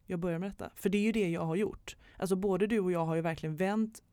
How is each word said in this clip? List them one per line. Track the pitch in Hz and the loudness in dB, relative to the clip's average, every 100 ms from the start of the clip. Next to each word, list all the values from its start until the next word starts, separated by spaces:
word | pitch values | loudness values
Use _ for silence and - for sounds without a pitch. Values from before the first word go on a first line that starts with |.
| - | -8
jag | 180 | -4
börjar | 180 165 | -2 -2
med | 196 | -4
detta. | - - - | -8 -12 -4
För | 202 | 0
det | 202 | 2
är | |
ju | 214 | 4
det | 220 185 | 2 2
jag | 165 165 | 0 0
har | 170 | 0
gjort. | 214 - - - - - | 0 -4 -14 -18 -20 -6
Alltså | 185 185 | 0 2
både | 202 180 208 | 2 2 2
du | 226 | 2
och | 180 | 2
jag | 170 165 | 0 0
har | 165 | 0
ju | |
verkligen | 165 160 160 156 | 0 -2 -4 0
vänt | 190 214 220 - - | 0 2 -2 -4 -8